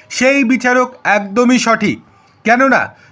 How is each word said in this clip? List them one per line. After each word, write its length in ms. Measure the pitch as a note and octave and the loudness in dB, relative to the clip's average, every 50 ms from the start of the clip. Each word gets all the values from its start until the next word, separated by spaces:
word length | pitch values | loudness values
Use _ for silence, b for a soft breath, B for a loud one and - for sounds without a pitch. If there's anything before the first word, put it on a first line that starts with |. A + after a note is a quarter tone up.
| B B | B B
সেই 340 | - - B3 C4 C#4 C#4 C4+ | -6 -2 0 2 2 2 0
বিচারক 500 | A3 B3+ A#3 - B3 B3 B3+ B3 B3 - - - | 0 0 0 0 0 0 0 -2 -2 -6 -8 -2
একদমই 540 | F3 G3+ G#3 G3+ G3 G3 A#3+ B3 A#3+ B3+ A#3+ | -2 -2 -2 -2 -4 -2 0 2 2 2 2
সঠিক, 420 | - A#3 A3 A3 G#3 F3 A2 - - _ b b b b b b - | 2 0 -2 0 0 -4 -4 -6 -10 _ b b b b b b -2
কেননা 500 | G#3+ A#3+ B3 C4+ C4+ B3 E3 G2+ - b b b b | 0 2 2 2 2 2 0 -2 -4 b b b b